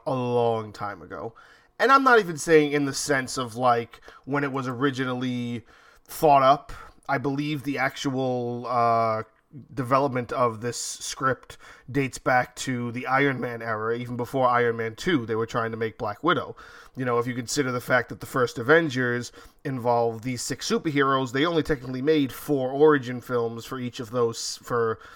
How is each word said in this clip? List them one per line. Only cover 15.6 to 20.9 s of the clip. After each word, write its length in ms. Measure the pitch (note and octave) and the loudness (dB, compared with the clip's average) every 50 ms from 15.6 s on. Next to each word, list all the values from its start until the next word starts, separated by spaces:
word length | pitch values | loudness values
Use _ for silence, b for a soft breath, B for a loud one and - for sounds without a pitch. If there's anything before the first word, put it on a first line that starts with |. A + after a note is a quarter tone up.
| A2+ A2+ | -2 -2
to 60 | A2+ | -2
make 200 | A2 A2+ A2 - | -4 -4 -4 -4
Black 260 | - A2+ G#2 G2+ - - | -6 -6 -8 -6 -2 0
Widow. 320 | E3+ F3 B2 F2+ - - B B B B B B B B | 0 0 0 -2 -6 -12 B B B B B B B B
You 80 | B2+ C3 | -6 -2
know, 160 | B2 A#2+ A#2+ | 0 0 0
if 80 | A#2 | 0
you 60 | B2+ A#2+ | -2 -4
consider 400 | B2+ A#2 - - D3 C3+ C3 B2 | -6 -6 -4 -2 -2 0 0 -2
the 80 | B2 | -4
fact 260 | - - C3+ A#2+ A#2 | 0 2 2 2 0
that 140 | - - - | -2 -8 -14
the 40 | - | -14
first 320 | - - C3+ A#2+ A#2 - | -6 0 0 0 0 0
Avengers 760 | C3 A2+ B2+ D#3 E3+ E3 D3+ A#2+ C3 B2+ A#2+ A#2+ B2 A#2 - B B B B B _ - | -2 2 4 4 6 4 2 0 -2 0 0 -2 -2 -4 -8 B B B B B _ -8
involved 580 | C#3+ C3 B2 A2+ B2 A#2 A#2 A#2 A#2 A2+ A2 A2 | -8 -6 -2 0 2 2 4 2 0 -2 -4 -6
these 180 | C3 B2 A#2 | -6 -6 -6
six 280 | - - C3 - - - | -6 -6 -8 -6 -4 -2
superheroes, 640 | A3 A#3 E3+ D#3+ | -2 -2 -2 -2